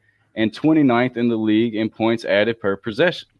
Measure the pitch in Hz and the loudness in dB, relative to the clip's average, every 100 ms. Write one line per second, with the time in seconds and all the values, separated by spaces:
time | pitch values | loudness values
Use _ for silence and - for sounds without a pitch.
0 | _ _ _ - 110 - 151 156 139 117 | _ _ _ -4 -4 -2 0 2 4 2
1 | 127 120 120 113 107 107 117 107 110 - | 0 -2 -2 0 0 2 0 -2 -6 -2
2 | 113 113 - 101 107 117 101 98 - 107 | -2 -2 0 0 0 -2 -4 -4 -6 -2
3 | 175 151 - | -2 -2 -14